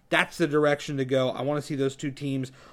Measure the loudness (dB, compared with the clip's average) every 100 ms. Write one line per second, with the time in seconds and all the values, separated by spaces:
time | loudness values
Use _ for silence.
0 | 0 2 2 2 2 4 4 2 -2 -4
1 | 0 2 2 0 -2 -2 -4 -2 -2 -2
2 | -8 -6 -4 -4 -4 -8 -20